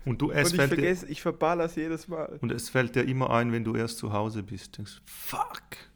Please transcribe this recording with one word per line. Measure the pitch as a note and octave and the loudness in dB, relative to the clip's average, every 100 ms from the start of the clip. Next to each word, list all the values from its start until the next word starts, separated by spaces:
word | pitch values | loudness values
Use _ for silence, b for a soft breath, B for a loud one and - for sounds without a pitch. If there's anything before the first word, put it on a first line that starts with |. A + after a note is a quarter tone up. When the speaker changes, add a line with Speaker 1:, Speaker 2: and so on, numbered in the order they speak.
| C3+ | -4
Speaker 1:
Und | A#2 | 0
du, | C#3+ | 2
es | C3 C#3 | 4 4
Speaker 2:
Und | |
ich | F3 | 6
Speaker 1:
fällt | C#3 | 4
dir | E3 | 4
Speaker 2:
vergesse, | F3 F3+ F#3 | 4 2 -2
ich | D3+ | -4
verballer's | F3 E3+ D#3+ E3+ E3 E3 | -2 0 2 2 0 -2
jedes | D#3+ D#3+ - | -4 -4 -6
Mal. | D#3+ D3 D3 | -6 -6 -4
Speaker 1:
Und | A#2 | -2
es | A#2+ - | -2 0
fällt | C3 A#2 B2 | 2 2 2
dir | |
immer | B2 C3 B2+ | 2 2 4
ein, | A#2 A#2+ | 4 4
wenn | A#2 | 2
du | A2 A2+ | 0 0
erst | A2+ - | 0 -2
zu | A2 | -2
Hause | G#2 A2 A2 | 0 0 -2
bist. | F#2+ F#2+ - - | -6 -10 -12 -14
Denkst, | G#2 - - | -14 -14 -18
„Fuck.“ | - - - - - - - - | -14 -8 -4 -4 -6 -14 -18 -18